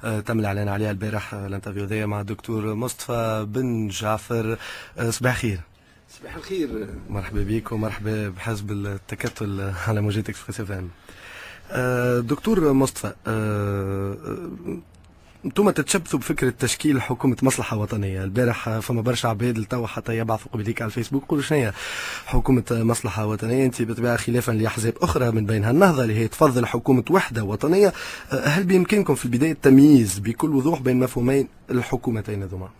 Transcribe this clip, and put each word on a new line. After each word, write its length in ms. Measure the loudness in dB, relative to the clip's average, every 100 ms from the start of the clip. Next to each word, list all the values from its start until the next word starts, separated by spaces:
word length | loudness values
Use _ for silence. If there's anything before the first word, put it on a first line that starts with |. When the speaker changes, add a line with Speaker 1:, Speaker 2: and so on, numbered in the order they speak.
Speaker 1:
آه، 160 | -4 -4
تم 200 | -2 -2
الإعلان 280 | 0 0 -2
عليها 240 | -2 -2
البارح، 420 | -4 -4 -6 -8
آه، 140 | -10 -8
الانترفيو 380 | -8 -8 -8 -4
ذي 200 | -4 -2
مع 160 | -4
الدكتور 520 | -6 -8 -6 -4 -2
مصطفى 720 | -4 -4 -6 -6 -2 -2 -2 -4
بن 380 | -2 -2 0 -2
جعفر. 720 | -4 -2 -2 -2 -2 -2 -4 -8 -14 -16 -4
آه، 120 | -4
صباح 240 | 0 0
الخير. 260 | 0 -2 -4 -8 _ _ _ _ -20
Speaker 2:
صباح 160 | -16 -16
الخير. 520 | -8 -4 -4 -4 -8 -12 -8
Speaker 1:
مرحبا 340 | -8 -4 -2
بيك 280 | 0 0 -2
ومرحبا 580 | -4 -4 -4 -4 -4 -4
بحزب 420 | -6 -6 -6 -4
التكتل 1000 | -6 -6 -8 -10 -8 -8 -6 -6 -4 -4 -4 -2
على 140 | 0
موجات 280 | 0 0 -4
إكسبريس 300 | -8 -12 -10
اف 120 | -8
ام. 180 | -8 -10 -14 -20 -20 -20 -18 -18 -20 -8
آه، 480 | -4 0 0 2 0
دكتور 540 | 0 -2 2 4 6
مصطفى، 400 | 4 2 0 -10 -8 -4
آه، 920 | -2 0 0 0 -2 -2 -4 -4 -6 -8
آه، 520 | -8 -8 -10 -8 -10 -10 -20 -20 -20 -20 -12 -8
انتم 240 | 2 4
تتشبثوا 500 | 4 0 -2 -2 -4
بفكرة 340 | -2 0 0 0
تشكيل 420 | -2 0 2 2
حكومة 360 | 0 0 0 4
مصلحة 360 | 2 2 -2 -2
وطنية. 460 | -2 -2 -2 -4
البارح 560 | -4 0 0 0 -2 -4
فما 220 | -2 -2
برشا 280 | 0 0 -2
عباد 280 | 0 -2 -2
لتوا 300 | -4 -4 -4
حتى 300 | -6 -4 -4
يبعثوا 340 | 0 -2 -4
قبليك 300 | -6 -4 -4
على 80 | -4
الفيسبوك 340 | -4 -2 -4
يقولوا: 200 | 0 -2
"شنو 140 | 2 2
هي 160 | 2 -2 -8 -8 -8 -10 0
حكومة 380 | 0 4 2 2
مصلحة 540 | 0 2 0 -2 -2 -2
وطنية؟" 400 | -2 0 2 2
انت 160 | 2
بالطبيعة 360 | -4 0 0 0
خلافاً 340 | 0 0 0
لأحزاب 420 | 0 0 0 -2 0
أخرى 300 | 0 2 2
من 140 | 2 2
بينها 260 | 2 4
النهضة 320 | 6 6 6
اللي 120 | 2 2
هي 120 | 0
تفضل 380 | 2 2 4 0
حكومة 380 | -2 2 2 4
وحدة 340 | 2 2 -4
وطنية. 500 | -4 -2 2 6 4 4 -10 -12 -6
آه، 140 | -2 2
هل 180 | 2
بإمكانكم 520 | 4 4 4 2 2 0
في 100 | 0
البداية 260 | 2 0
التمييز 680 | 4 8 10 12 10 8 0
بكل 300 | -4 -2 0
وضوح 320 | 2 2 0
بين 180 | 2 2
مفهومين 480 | 2 0 2 2 0 -6 -4
الحكومتين 720 | -4 -2 -4 -2 -4 -4 -6
هذوما؟ 260 | -6 -8 -12 -16